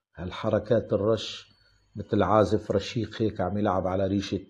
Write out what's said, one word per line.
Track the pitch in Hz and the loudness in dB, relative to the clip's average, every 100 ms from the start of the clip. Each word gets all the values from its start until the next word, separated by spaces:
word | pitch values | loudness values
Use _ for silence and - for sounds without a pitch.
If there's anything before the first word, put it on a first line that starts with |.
| _ - | _ -12
هالحركات | 90 - 110 107 - 113 - | -12 -6 0 0 2 0 2
الرش | 104 104 110 - - - _ _ _ _ - | 0 2 0 -2 -12 -16 _ _ _ _ -14
مثل | - 110 | -2 2
عازف | 90 107 98 107 - | 4 4 4 2 0
رشيق | 101 - 117 104 - | -2 -2 -4 -4 -2
هيك | 110 - | -2 -2
عم | 90 101 | -4 0
يلعب | 104 92 92 | 0 0 0
على | 92 95 | 0 0
ريشة | 98 98 98 | 0 -2 -6